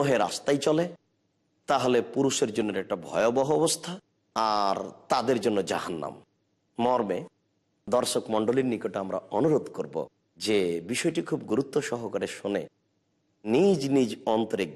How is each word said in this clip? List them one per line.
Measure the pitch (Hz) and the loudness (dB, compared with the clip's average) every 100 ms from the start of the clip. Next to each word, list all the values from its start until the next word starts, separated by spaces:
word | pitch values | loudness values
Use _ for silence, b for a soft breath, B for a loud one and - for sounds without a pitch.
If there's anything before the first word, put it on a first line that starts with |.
| 139 | 4
হয়ে | 120 | 4
রাস্তায় | 90 - - 143 160 | 2 -2 0 0 2
চলে, | 156 175 175 _ _ _ _ _ _ - | 2 0 -6 _ _ _ _ _ _ -2
তাহলে | 135 127 123 104 | 2 4 2 2
পুরুষের | 131 139 131 120 107 | 0 0 2 0 0
জন্য | 107 | -2
এটা | 95 | -2
একটা | 87 101 - | -4 -6 -4
ভয়াবহ | 82 110 127 135 151 | 2 2 2 2 2
অবস্থা, | 160 - - 185 _ _ _ 110 | 2 0 -6 -12 _ _ _ -2
আর | 110 107 98 95 98 - - | 0 2 2 0 -4 -12 -2
তাদের | 139 117 123 | 0 2 2
জন্য | 113 104 92 | 2 0 0
জাহান্নাম। | 85 - 82 71 - _ _ _ _ _ - | -4 -4 -8 -8 -12 _ _ _ _ _ -2
মর্মে | 120 123 104 90 170 _ _ _ _ _ - | 2 2 0 -4 -6 _ _ _ _ _ 0
দর্শক | 120 123 123 - | 0 2 -2 0
মণ্ডলীর | 110 107 127 131 | 0 2 2 2
নিকটে | 110 107 101 | -2 -4 -6
আমরা | 95 95 - 104 | -4 -6 -4 0
অনুরোধ | 156 156 151 - | 2 2 0 -10
করব | - 80 67 _ _ - | -8 -6 -8 _ _ -10
যে | 98 104 90 85 87 | 0 2 2 -2 -4
বিষয়টি | 123 170 165 165 | -4 -2 -2 -4
খুব | 151 107 | -6 -2
গুরুত্ব | 110 139 147 - | -2 0 -2 -4
সহকারে | 120 110 98 95 - | -6 -6 -6 -6 -6
শুনে | 101 98 71 _ _ _ _ _ _ _ | -4 -4 -4 _ _ _ _ _ _ _
নিজ | 107 123 196 185 139 139 | 0 4 4 2 2 2
নিজ | 120 110 - | 2 0 0
অন্তরে | 110 110 98 87 | 0 0 -2 -4